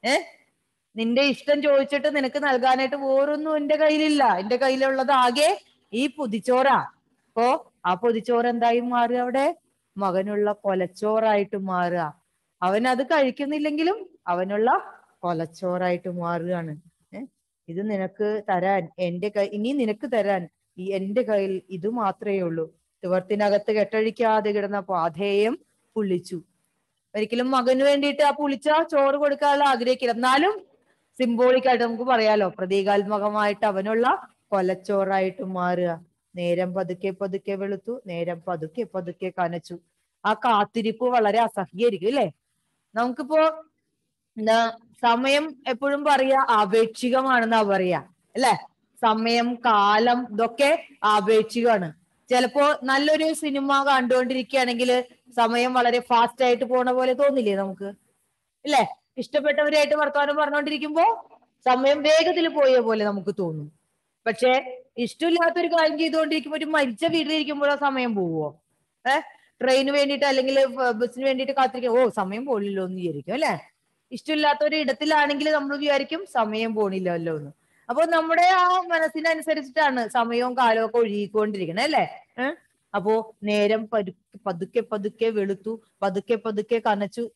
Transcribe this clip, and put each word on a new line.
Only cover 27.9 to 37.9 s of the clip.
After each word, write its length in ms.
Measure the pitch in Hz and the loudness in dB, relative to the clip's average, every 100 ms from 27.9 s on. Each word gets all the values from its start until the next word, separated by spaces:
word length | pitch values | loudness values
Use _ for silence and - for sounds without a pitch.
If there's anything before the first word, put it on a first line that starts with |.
| 285 285 285 | 2 0 2
ആ 100 | 294 | 2
പുളിച്ച 380 | 285 294 269 302 302 330 | 2 -2 -2 2 2 2
ചോറ് 240 | 302 277 285 | 2 2 2
കൊടുക്കാനുള്ള 480 | 285 285 285 285 | 0 0 2 2
ആഗ്രഹിക്കില്ല, 480 | 277 254 240 254 247 | 2 2 0 0 0
എന്നാലും 560 | 233 254 269 349 427 - _ _ _ _ _ | 0 2 2 2 -2 -10 _ _ _ _ _
symbolic 460 | 254 233 254 254 262 | -2 2 4 4 4
ആയിട്ട് 160 | 247 | 2
നമുക്ക് 200 | 233 226 | 0 -4
പറയാലോ, 460 | 247 247 220 214 190 | 0 2 4 2 0
പ്രതീകാത്മകമായിട്ട് 1160 | - 185 196 196 202 196 214 208 208 208 208 214 | -2 -2 0 2 0 0 -2 -2 0 -2 0 -2
അവനുള്ള 600 | 190 196 220 247 - - _ _ | -2 -2 0 2 0 -4 _ _
കൊലച്ചോറായിട്ട് 920 | 196 185 185 185 202 190 190 190 185 | -2 0 -4 -2 -2 0 0 0 -4
മാറുക. 600 | 185 185 180 180 175 165 - _ _ 180 | -8 -4 -2 0 -2 -4 -12 _ _ -6
നേരം 380 | 175 175 185 | -2 0 -2
പതുക്കെ 360 | 185 180 185 190 | -4 -6 -6 -6
പതുക്കെ 420 | 190 196 190 202 | -6 -6 -6 -6
വെളുത്തു, 500 | 196 196 196 208 | -6 -6 -8 -8